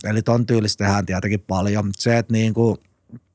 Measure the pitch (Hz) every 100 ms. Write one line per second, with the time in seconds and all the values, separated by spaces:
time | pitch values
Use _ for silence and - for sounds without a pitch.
0 | 107 107 113 117 120 117 104 - 101 101
1 | 92 92 101 104 - 92 101 104 101 95
2 | 120 117 110 113 113 110 117 - _ _
3 | _ - _